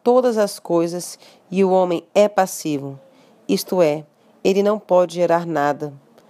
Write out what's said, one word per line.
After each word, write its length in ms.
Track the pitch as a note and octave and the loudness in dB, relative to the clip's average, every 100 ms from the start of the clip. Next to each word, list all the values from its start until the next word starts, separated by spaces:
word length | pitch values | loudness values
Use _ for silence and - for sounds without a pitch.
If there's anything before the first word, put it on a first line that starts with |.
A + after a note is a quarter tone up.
todas 360 | - B3 B3 A3 | 0 2 2 0
as 200 | G3+ - | -2 -4
coisas 600 | - E3+ E3+ F3 - - - _ - | -4 -2 -2 -6 -12 -16 -20 _ -6
e 120 | F#3 | 0
o 80 | F#3+ | 2
homem 320 | F#3 F3+ E3+ - | 2 2 -2 -2
é 140 | - G#3 | 2 2
passivo. 720 | G#3 F#3+ - D#3+ C#3+ C#3 C#3 _ _ _ _ - | 2 -2 -2 -6 -6 -6 -14 _ _ _ _ -4
Isto 360 | G3 - F#3 | -4 -2 0
é, 220 | D#3+ D3+ D3+ _ _ _ | 2 0 -8 _ _ _
ele 200 | F#3+ G3 | 0 2
não 160 | G3+ G#3 | 0 0
pode 360 | - F3+ F3 | 2 2 2
gerar 320 | E3+ E3+ E3+ E3+ | 0 0 0 -2
nada. 460 | D3+ C#3+ C#3+ D3 C#3 _ _ | -2 -2 -2 -8 -12 _ _